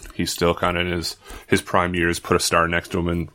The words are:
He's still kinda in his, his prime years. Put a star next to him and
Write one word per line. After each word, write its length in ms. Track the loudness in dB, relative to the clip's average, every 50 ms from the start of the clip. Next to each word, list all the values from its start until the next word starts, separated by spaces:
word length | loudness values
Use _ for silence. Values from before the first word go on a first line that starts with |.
| -8 -10 -6
He's 160 | -4 -4 -4
still 240 | -2 0 2 2 2
kinda 260 | 2 0 0 0 0
in 60 | -2
his, 300 | -2 -2 -4 -4 -6 -8 -12 -16 -18 -18 -16 -4 0
his 120 | 0 0
prime 360 | 0 2 0 2 2 2 0
years. 240 | 0 0 0 0 -2
Put 160 | 0 0 0
a 40 | 2
star 280 | 2 2 2 2 4 2
next 240 | 2 -2 -2 -2 -2
to 80 | -2
him 80 | -2 0
and 200 | -2 -2 -4 -8 -10